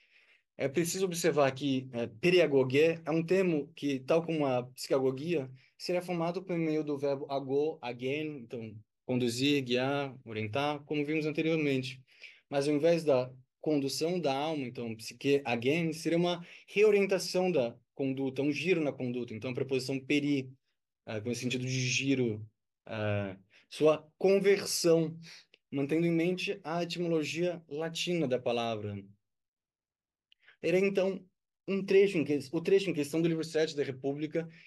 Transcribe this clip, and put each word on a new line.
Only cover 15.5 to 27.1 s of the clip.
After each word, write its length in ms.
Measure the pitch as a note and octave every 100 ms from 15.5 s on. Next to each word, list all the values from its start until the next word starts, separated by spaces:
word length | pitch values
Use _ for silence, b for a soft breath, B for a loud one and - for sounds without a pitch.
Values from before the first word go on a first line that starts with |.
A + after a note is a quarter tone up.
| A#2+ B2 E3 E3
seria 240 | D#3 D3+ E3+
uma 300 | F3 F3 F3 B B
reorientação 800 | G3+ G#3+ G3+ G3 F#3+ F3 F#3 F#3
da 260 | E3+ A#2+ - _
conduta, 480 | - C#3 C3+ C3+ C3
um 100 | C#3+
giro 300 | C#3+ E3 E3
na 100 | D3
conduta, 420 | B2 B2+ B2 A#2+
então, 160 | A2 B2+
a 20 |
preposição 460 | C3 C3 C3 C3 C3+
peri, 500 | C3+ D3 C#3+ C#3+ C3 C3+ _ _ _ _ -
ah, 140 | A2
com 100 | A2
o 40 |
sentido 300 | A#2+ B2+ B2+
de 160 | B2+ C3
giro, 640 | B2+ B2+ C3+ C3 A#2+ G#2+ G#2+ _ _ _ -
ah, 500 | A2 G#2+ G2+ G2+ F#2+ _ b b
sua 380 | - D3 D3+ - -
conversão, 960 | F#3 G3 F#3+ G3 G3 - E3+ E3 D#3+ E3 B B B _ -
mantendo 360 | C#3 C#3 D#3+ E3+
em 40 |
mente 500 | E3 E3+ F3+ F#3+ G3+
a 180 | D3 E3+
etimologia 800 | E3+ E3+ E3+